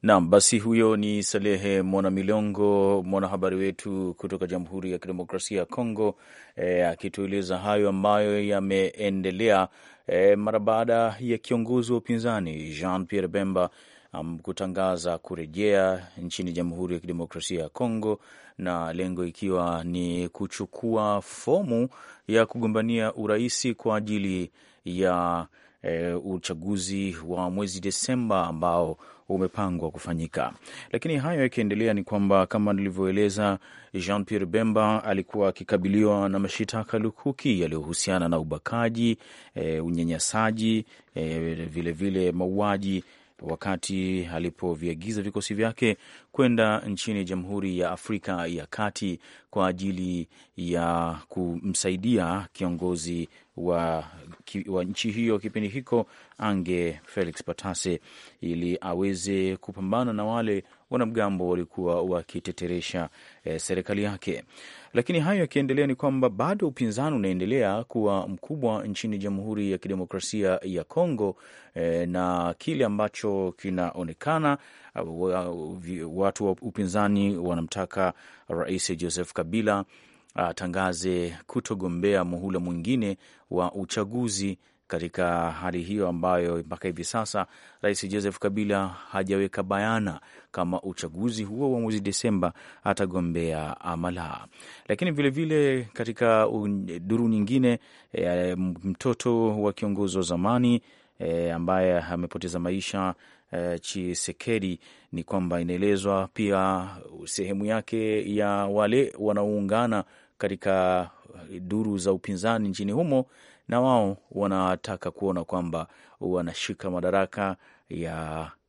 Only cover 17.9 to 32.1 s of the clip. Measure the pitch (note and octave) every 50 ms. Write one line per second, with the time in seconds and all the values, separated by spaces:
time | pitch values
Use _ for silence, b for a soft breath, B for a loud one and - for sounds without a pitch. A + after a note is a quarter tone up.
17.9 | A2+ A2 G#2+ G#2+ G#2+ B B B B B B B B - F#2+ F2+ F2 E2+ E2 E2
18.9 | E2 F2 F#2 F#2 F2+ F2 F2+ F2 E2 - - G2 F#2 F2+ F2 F2 E2+ E2+ E2 F2
19.9 | F2 F2+ F2+ F2 E2+ F2 F2 F2 _ - G2+ F#2 - - G#2 - - - - A#2
20.9 | A2 A2 G#2+ G#2 G#2 G2+ - - - - - - C#3+ F#3 G#3 C#3+ A#2 A#2 A#2+ C3
21.9 | B B B B B B B - G#2+ A2+ A2+ - - A#2+ A2+ A2 G#2+ A2 A2 A2+
22.9 | A#2 A#2 A2 A2 - - G#2+ G#2 G#2+ A2 A#2+ B2 - - - B2+ A2+ - - A#2
23.9 | G#2+ G#2+ G#2+ G#2 G#2+ G#2 G2 G2 F#2+ F#2 F2 E2 b b b b b b b F2
24.9 | F2+ F2+ F#2+ F#2 F2+ F2 F2 F2 F2 E2+ E2 - b b b b b b - -
25.9 | E2+ E2 E2+ F2 F2 F2+ - G2 F#2+ F2+ - - F2+ D#2+ E2 G2 G#2 F#2+ F2+ F#2
26.9 | G2 G2 G2 G2 E2+ E2 D#2+ E2 F2+ F2+ F#2 F2+ F#2 G2 G#2 G2 F#2 G2 F2+ G2
27.9 | F#2+ - - - C3 B2 A#2+ A2 G2+ F#2+ E2+ E2+ E2 D#2+ E2+ F2 E2+ F2 F2 D#2+
28.9 | D#2 B B B B B B _ G2 F#2 F#2 F2+ - - G#2 F#2+ F2+ E2 D#2 D#2+
29.9 | D2+ - - - E2+ D#2+ E2 D#2+ - - C2+ A#1+ - - B B B B B B
30.9 | - A#2 - D#3+ D#3+ C#3+ C3 D#3+ F3 D3+ C3 B2+ - - A2+ G#2 G2+ G2+ A2+ A2+
31.9 | G#2+ G2+ F2+ -